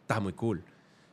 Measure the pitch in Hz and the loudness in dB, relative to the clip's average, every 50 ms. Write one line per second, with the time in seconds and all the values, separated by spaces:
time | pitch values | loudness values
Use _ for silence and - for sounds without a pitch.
0 | - - 113 110 101 95 85 - 113 117 104 80 - - - - - - - - | -2 0 0 2 2 0 -2 -2 -2 -2 -2 -2 -4 -12 -20 -20 -20 -20 -20 -20
1 | - - | -20 -20